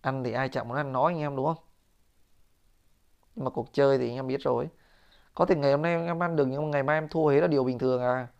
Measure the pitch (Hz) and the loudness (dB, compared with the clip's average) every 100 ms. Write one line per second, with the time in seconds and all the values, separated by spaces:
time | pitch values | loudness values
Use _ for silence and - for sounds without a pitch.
0 | 135 135 123 117 131 131 117 127 143 127 | -4 -4 -4 -4 -4 -4 -6 -6 -4 0
1 | 151 170 147 139 143 165 _ _ _ _ | 0 0 -4 -2 -4 -4 _ _ _ _
2 | _ _ _ _ _ _ _ _ _ _ | _ _ _ _ _ _ _ _ _ _
3 | _ _ _ - 131 - 117 - 139 135 | _ _ _ -6 -4 -4 -4 2 4 4
4 | 120 123 131 135 135 120 151 _ _ _ | 0 -4 -6 -4 -2 -2 -4 _ _ _
5 | _ _ _ - 180 175 139 139 165 170 | _ _ _ -2 2 4 4 2 0 -2
6 | 170 165 175 160 135 139 151 143 135 156 | -2 -2 0 2 0 0 -2 -2 0 -2
7 | 156 165 156 143 175 147 127 123 127 127 | -2 0 4 4 4 2 0 0 0 0
8 | 123 127 123 _ | 0 -2 -4 _